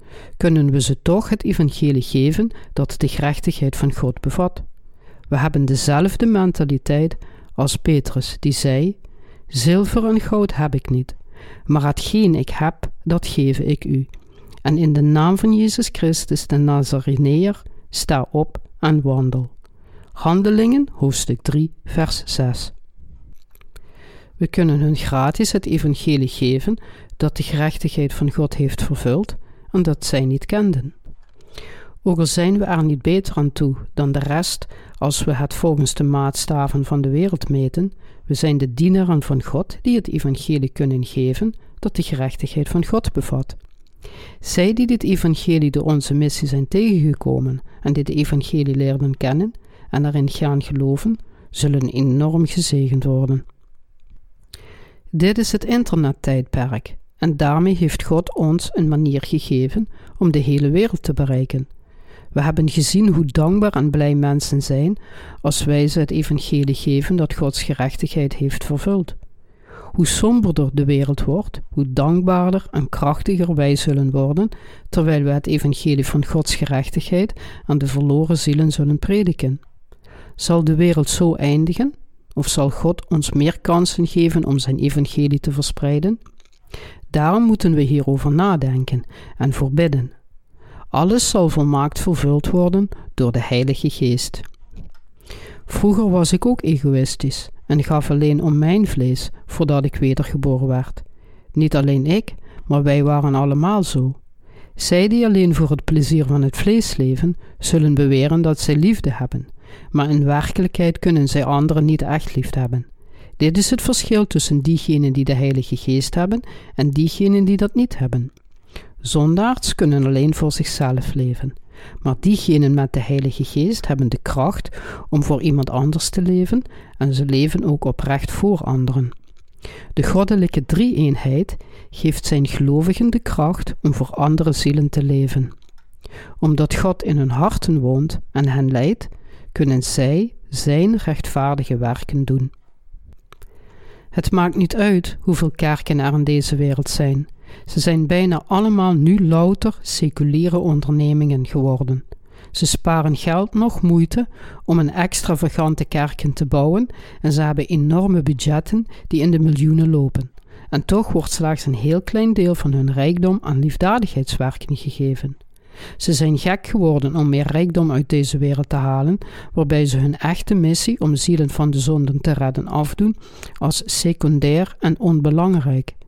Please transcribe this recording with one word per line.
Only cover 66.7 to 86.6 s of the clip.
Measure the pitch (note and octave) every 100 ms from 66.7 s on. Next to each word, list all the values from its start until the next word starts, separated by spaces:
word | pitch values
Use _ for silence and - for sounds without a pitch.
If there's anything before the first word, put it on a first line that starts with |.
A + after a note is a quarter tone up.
| C3
geven | D3 C#3 C#3+ F3+
dat | D3+
Gods | - C#3+ -
gerechtigheid | - C#3 C3+ - D#3+ D#3+ C#3 -
heeft | C#3 A#2+ -
vervuld. | D3 G3 G3 - - - - - - - - -
Hoe | - D#3+
somberder | - G#3+ A#3+ G3 D3+ C3+
de | C#3 C#3+
wereld | C#3 C#3 C#3+
wordt, | C#3+ F3 - - -
hoe | D3 C3+
dankbaarder | B2+ D3 F3 F3+ F3+ F#3 F#3+ -
en | D3+ C3
krachtiger | - C#3+ D3+ - F3+ F3 D3
wij | C#3+ C#3
zullen | D#3 C#3 C3+
worden, | C3+ C3+ D#3 G#3+ - - - -
terwijl | F3+ D#3+ D3+
we | C#3+
het | C#3+ -
evangelie | D3+ C#3+ - D#3 C#3+ C3
van | D3 -
Gods | D#3+ - -
gerechtigheid | C#3+ C3+ - F3 - F3+ G#3+ - - - -
aan | D3
de | C#3
verloren | C#3 C#3+ D3 D#3+ E3
zielen | D3+ D3 D#3
zullen | D3 C#3+ D3
prediken. | - G3+ F3+ - C3+ C#3 - - - - - - - -
Zal | - E3+
de | D#3 D#3
wereld | F3 D#3 C#3
zo | - E3+ -
eindigen? | C#3+ D3+ E3 F3 C#4 - - - - -
Of | C#3+
zal | D3+ C#3
God | - E3 F3+ -
ons | D#3 -
meer | C#3+ D#3 -
kansen | - E3+ F3+ - E3+
geven | F3 E3+ E3 -
om | C#3
zijn | C3 D#3
evangelie | C#3 D3 C3+ D3 C#3+ C#3+
te | D3+
verspreiden? | C#3+ - - C#3+ D3 F#3 A3+ - - - -